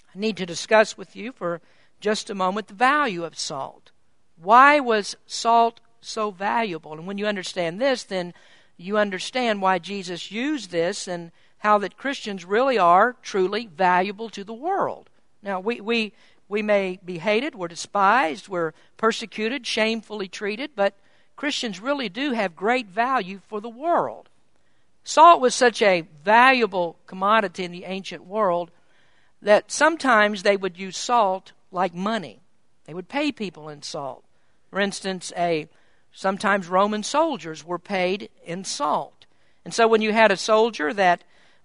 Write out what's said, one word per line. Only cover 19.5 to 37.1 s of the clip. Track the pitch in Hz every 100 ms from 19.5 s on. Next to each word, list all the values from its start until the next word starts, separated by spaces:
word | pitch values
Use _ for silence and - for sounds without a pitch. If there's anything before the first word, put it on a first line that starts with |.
| 269 233
shamefully | 226 220 226 - 214 196
treated, | - 202 214 294 302
but | 294 - _ _ _ -
Christians | 285 - 240 180
really | 240 285 226
do | 190 294
have | 226 190 156
great | 202 254 208
value | 185 247 262 185 196 -
for | 214
the | 233
world. | 233 320 302 135 110 - _ _ _ _ _ _ _
Salt | - - 339 330
was | 247 -
such | 247 -
a | 214 180 160 -
valuable | 185 220 262 262 214 185 170 - -
commodity | 190 196 220 196 170
in | 175
the | 175 180
ancient | 190 185 170 180
world | 208 202 175 170 _ _ _ _ _ _ _
that | 202 208 -
sometimes | - 302 330 269 220 208 208
they | 202 196
would | 190 175
use | 190 -
salt | - 240 196 190 - _ _
like | 180 185 170
money. | 196 226 147 85 _ _ _ _
They | -
would | 165 180
pay | 277 294
people | - 196 156 151
in | 147
salt. | - 160 139 120 _ _ _ _ _
For | 185
instance, | 202 - 196 185 - -
a, | 175 160 151 _ _ _ _
sometimes | - 190 196 208 202 170
Roman | 185 208 214
soldiers | 202